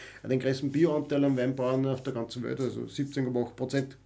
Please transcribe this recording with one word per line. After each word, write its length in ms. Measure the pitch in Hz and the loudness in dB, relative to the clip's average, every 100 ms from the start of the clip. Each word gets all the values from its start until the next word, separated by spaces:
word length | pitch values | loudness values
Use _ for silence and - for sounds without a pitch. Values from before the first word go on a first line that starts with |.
| - - - | -10 -12 -2
den 140 | 131 | 0
größten 320 | 131 135 143 | 2 0 0
Bioanteil 500 | 143 165 147 143 143 139 | 4 4 4 2 2 4
an 100 | 131 | 4
Weinbauern 480 | 127 135 127 131 135 | 2 0 2 2 2
auf 160 | 131 | 0
der 120 | 139 | -2
ganzen 280 | 117 113 123 | -4 -4 -6
Welt, 160 | 120 127 | -4 -2
also 280 | 127 107 117 | -2 -4 -6
siebzehn 400 | - 139 143 127 | -4 -4 -2 0
Komma 160 | 123 | 0
acht 120 | 120 | -2
Prozent. 440 | - 127 139 135 - | -4 -2 -2 -2 -8